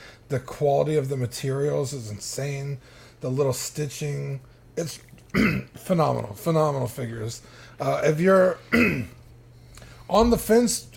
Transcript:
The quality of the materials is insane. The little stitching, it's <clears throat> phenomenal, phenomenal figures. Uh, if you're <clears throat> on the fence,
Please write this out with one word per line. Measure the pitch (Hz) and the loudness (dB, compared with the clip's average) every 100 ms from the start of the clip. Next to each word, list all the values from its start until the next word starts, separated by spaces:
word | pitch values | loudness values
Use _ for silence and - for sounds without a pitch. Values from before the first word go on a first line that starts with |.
| - - - | -20 -20 -6
The | 131 | -6
quality | - - 147 139 147 156 | -6 -2 2 2 2 0
of | 135 | 0
the | 135 | -2
materials | 120 - 139 135 147 147 135 | -4 -4 -4 -2 0 -2 -4
is | 143 107 | -6 -10
insane. | 104 - - 143 139 139 135 - - - - | -10 -10 -8 -6 -6 -8 -10 -12 -20 -20 -10
The | 131 | -4
little | 131 139 | 0 0
stitching, | 123 - - 147 - 147 143 139 139 - - - - | -2 -6 -6 -6 -6 -6 -6 -8 -10 -12 -20 -14 -8
it's | 165 - - - - | -8 -8 -18 -20 -4
<clears throat> | 190 208 - - | 0 2 0 -6
phenomenal, | - - 180 147 123 107 | -8 0 2 2 0 -4
phenomenal | 104 - 160 156 139 117 | -6 0 2 2 0 -4
figures. | - 117 117 110 - - - - - | -6 -10 -8 -8 -10 -16 -20 -16 -6
Uh, | 135 139 | -2 0
if | 147 156 | 2 4
you're | 185 190 185 170 - | 6 6 6 2 0
<clears throat> | 233 220 147 113 - - - - - - - - - - | 2 4 0 -6 -12 -20 -20 -20 -20 -20 -20 -20 -18 0
on | 190 240 | 4 4
the | 226 | 4
fence, | - 220 240 - - | 4 4 4 0 -8